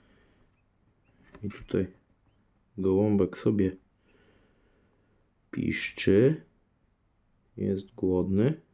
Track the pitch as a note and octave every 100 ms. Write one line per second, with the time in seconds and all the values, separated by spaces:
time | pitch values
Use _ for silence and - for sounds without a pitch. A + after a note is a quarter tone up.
0 | _ _ _ _ _ _ _ _ _ _
1 | _ _ _ - - - - F#2 F#2 -
2 | _ _ _ _ _ _ _ - F#2+ F#2+
3 | G#2 G2+ F2+ - A#2 G#2 G2 - _ _
4 | _ _ _ _ _ _ _ _ _ _
5 | _ _ _ _ _ - - - - -
6 | - G2 C3 D#3 - _ _ _ _ _
7 | _ _ _ _ _ - G2 F#2+ - -
8 | F#2 F#2 F2+ F#2+ A#2+ D#3 -